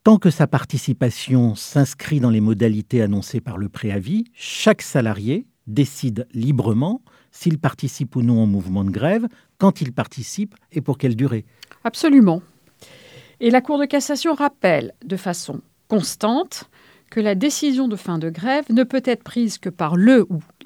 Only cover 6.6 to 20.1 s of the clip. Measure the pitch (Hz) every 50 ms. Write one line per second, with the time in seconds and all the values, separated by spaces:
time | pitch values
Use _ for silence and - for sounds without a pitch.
6.6 | 98 113 104 117 143 180 233 269 _ _ _ _ _ _ _ - - 175 160 139
7.6 | - 139 - - - 127 - - 143 120 - 127 120 120 120 113 110 104 98 101
8.6 | 92 92 92 101 98 98 92 101 127 165 202 226 233 226 _ _ _ _ _ -
9.6 | 190 196 - - 160 127 120 127 113 - - 131 110 - - 190 208 202 _ _
10.6 | _ _ - 151 127 - 135 - - 127 113 110 139 135 117 110 - _ _ -
11.6 | - - - _ - 233 - - - 320 277 269 214 180 165 180 - _ _ _
12.6 | _ _ _ - - - - - - - - - - - _ - 247 233 247 247
13.6 | 247 - 294 285 285 277 285 285 277 - 294 254 - 330 302 - 285 285 - _
14.6 | - 185 160 143 113 - - _ - 165 196 180 - 185 170 - - - - -
15.6 | - _ _ _ _ - 220 208 - - - - 208 214 240 294 370 - - -
16.6 | - _ _ _ _ _ _ _ _ - - 226 208 214 202 185 240 302 - -
17.6 | 302 294 254 254 269 240 208 185 - 185 170 160 156 165 160 165 190 240 269 302
18.6 | 285 - 220 240 254 254 269 262 254 254 233 - - - - 240 233 214 - -
19.6 | - 185 170 - 170 151 175 175 196 247